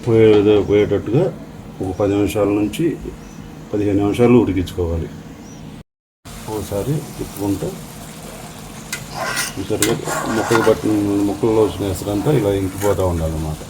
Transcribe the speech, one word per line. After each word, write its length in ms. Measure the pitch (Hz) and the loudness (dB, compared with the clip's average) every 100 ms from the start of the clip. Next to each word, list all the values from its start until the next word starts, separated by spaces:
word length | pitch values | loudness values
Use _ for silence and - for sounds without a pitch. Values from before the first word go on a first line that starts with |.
| - | 4
పోయే-, 540 | 113 110 107 104 107 92 | 8 8 8 8 6 6
పోయేటట్టుగా 560 | 104 101 101 - 123 196 - - - - - | 4 4 0 0 2 0 -2 -16 -16 -18 -8
ఒక 100 | 92 90 | -6 -2
పది 120 | 101 101 | 0 2
నిమిషాల 300 | 101 107 101 101 | 0 2 2 2
నుంచి 240 | 104 107 165 - - - - - - - - | 0 0 -2 -2 -10 -12 -18 -18 -18 -16 -6
పదిహేను 260 | 104 101 101 | -2 2 2
నిమిషాలు 320 | 101 101 120 123 | 2 4 6 6
ఉడికించుకోవాలి. 640 | 98 92 87 - 85 82 76 - - - - - - - - _ _ _ - - - | 6 0 -2 -4 -2 -2 -6 -10 -16 -18 -18 -18 -16 -18 -20 _ _ _ -18 -14 -8
ఒకసారి 420 | 110 90 101 98 151 - - | -8 -4 -4 -2 -4 -4 -10
తిప్పుకుంటూ 520 | - - 101 98 165 - - - - - - - - - - - - - - - - - - | -10 -4 -2 -2 -4 -8 -14 -16 -16 -14 -14 -14 -16 -16 -16 -16 -12 -12 -10 -6 -6 -4 -6
చూసారుగా 400 | - 98 104 104 117 - - - 113 | -6 -4 0 0 0 -2 -6 -2 -2
ముక్కలు 260 | 107 110 110 | 2 4 4
పట్టిన, 240 | 110 107 107 101 101 101 | 4 2 0 2 0 0
ముక్కల్లో 340 | 98 117 110 104 | 0 2 4 2
వచ్చిన 240 | 85 101 | 0 -4
ఎసరంతా 380 | 90 101 101 120 147 | -4 -4 -2 2 2
ఇలా 120 | 101 98 | 2 0
ఇంకిపోతూ 400 | 95 95 101 92 92 | -2 -2 0 2 0
ఉండాలన్నమాట. 480 | 85 80 80 78 78 | 0 -2 -2 -4 -6